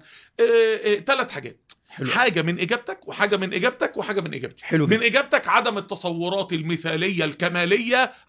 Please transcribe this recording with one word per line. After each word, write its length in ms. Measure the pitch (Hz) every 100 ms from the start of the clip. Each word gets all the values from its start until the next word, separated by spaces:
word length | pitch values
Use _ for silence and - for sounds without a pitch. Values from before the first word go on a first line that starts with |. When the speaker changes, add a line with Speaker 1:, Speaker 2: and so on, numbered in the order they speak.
| - - - -
Speaker 1:
آه، 560 | 233 233 220 214 214 208
آه، 40 |
ثلاث 300 | - 269 -
حاجات. 300 | 143 123 - - - _
Speaker 2:
حلو. 200 | - 131
Speaker 1:
حاجه 320 | 180 247 170
من 180 | 160 175
اجابتك، 480 | 175 233 - 381 -
وحاجه 280 | - 202 196
من 180 | 185
اجابتك، 420 | 180 240 254 - -
وحاجه 240 | 196 196
من 140 | 165
اجابتك. 260 | 147 - -
Speaker 2:
حلو 260 | - 160 147
Speaker 1:
من 100 | 220
Speaker 2:
جدا. 100 | 233
Speaker 1:
اجابتك 420 | 254 285 269 -
عدم 300 | 220 240 202
التصورات 760 | 190 175 180 170 175 196 185
المثاليه 720 | 165 160 165 165 160 190 175
الكماليه 880 | 156 147 175 175 175 214 233 247 254 -